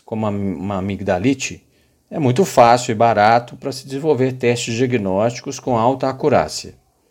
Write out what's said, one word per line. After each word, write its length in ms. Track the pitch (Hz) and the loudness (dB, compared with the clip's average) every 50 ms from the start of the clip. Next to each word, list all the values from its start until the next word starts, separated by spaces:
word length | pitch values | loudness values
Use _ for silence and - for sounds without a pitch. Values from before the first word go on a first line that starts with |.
| _ | _
como 220 | - 113 110 110 | -10 -6 -4 -4
a, 20 | 104 | -4
uma 480 | 101 101 98 98 90 - 92 101 101 | -4 -4 -4 -4 -6 -6 -6 -6 -4
amigdalite, 880 | 92 92 101 98 90 101 98 92 87 95 135 135 131 - - 85 76 _ _ _ _ _ _ _ _ _ _ | -4 -4 -4 -6 -4 -2 -2 -2 0 0 -2 -2 -2 -6 -10 -12 -14 _ _ _ _ _ _ _ _ _ _
é 80 | - - | -4 0
muito 260 | 147 120 123 190 190 | 0 2 2 2 0
fácil 460 | - - 139 120 117 120 123 - - | 2 4 6 6 6 6 4 2 -2
e 40 | 113 | 0
barato 600 | 104 117 117 110 104 104 110 117 120 123 - - | 2 2 2 4 4 6 6 4 4 2 -2 -10
para 160 | - - 139 | -12 -10 -10
se 140 | 127 - - | -10 -10 -10
desenvolver 480 | 139 135 139 160 156 151 120 131 131 127 | -10 -8 -4 -2 0 0 2 0 -2 -2
testes 420 | 127 127 120 120 120 - 123 113 | 0 0 0 0 0 -4 -6 -2
diagnósticos 840 | 113 131 131 123 113 101 95 92 98 110 120 123 - - 143 139 - | -2 0 0 0 0 0 0 0 0 0 0 -2 -6 -10 -12 -12 -8
com 200 | - 135 123 110 | -6 -4 -2 0
alta 280 | 110 123 135 127 139 | 2 0 0 0 -2
acurácia. 680 | 135 131 127 - 147 120 90 78 80 - - - 90 - _ _ _ _ _ _ _ | -4 -4 -2 0 2 2 2 2 0 -4 -10 -14 -14 -18 _ _ _ _ _ _ _